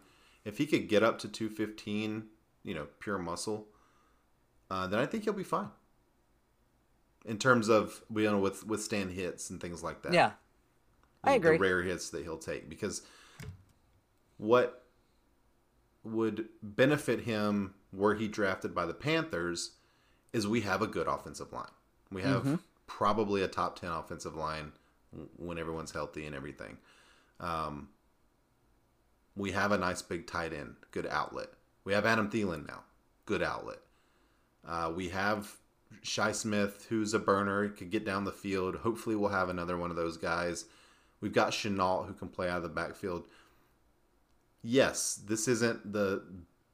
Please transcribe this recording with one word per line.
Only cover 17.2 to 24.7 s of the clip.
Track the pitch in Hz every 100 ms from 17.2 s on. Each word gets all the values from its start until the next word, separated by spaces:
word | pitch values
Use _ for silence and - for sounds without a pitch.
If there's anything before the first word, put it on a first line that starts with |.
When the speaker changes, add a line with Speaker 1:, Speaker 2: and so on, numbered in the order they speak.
Speaker 1:
him | 104 107 104 104 98 - _
were | 95 101
he | 104 107
drafted | 104 101 92 104
by | 87 85
the |
Panthers | 82 143 165 160 85 87 85 - - _ _ _ _ _
is | 120 101
we | 117
have | 101 95
a | 104
good | 92 78
offensive | 71 - 71 -
line. | 60 - - _ _ _
We | 95
have | 90 98
Speaker 2:
Mm-hmm. | 135 160 - _ -
Speaker 1:
probably | - 104 107 104 101
a | 92
top | - 87 -
ten | 90
offensive | 82 - 85 87 80
line | 78 78 76